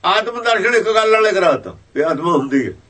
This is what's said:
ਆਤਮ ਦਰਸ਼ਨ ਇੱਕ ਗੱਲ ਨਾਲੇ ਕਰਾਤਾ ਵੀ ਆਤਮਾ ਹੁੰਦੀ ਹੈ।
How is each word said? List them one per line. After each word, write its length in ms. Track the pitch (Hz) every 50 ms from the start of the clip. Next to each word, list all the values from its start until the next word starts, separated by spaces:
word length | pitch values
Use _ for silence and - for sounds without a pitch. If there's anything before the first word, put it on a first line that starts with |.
| -
ਆਤਮ 380 | 180 196 214 214 233 233 240 233
ਦਰਸ਼ਨ 320 | 233 226 208 190 233 240
ਇੱਕ 200 | 226 196 220 220
ਗੱਲ 160 | 220 220 220
ਨਾਲੇ 200 | 214 214 220 214
ਕਰਾਤਾ 460 | 202 190 175 165 139 - - - - - _ _ _
ਵੀ 60 | 139
ਆਤਮਾ 300 | 151 165 160 156 160 175
ਹੁੰਦੀ 360 | 170 143 135 135 135 135 120
ਹੈ। 60 | 98 - - _ _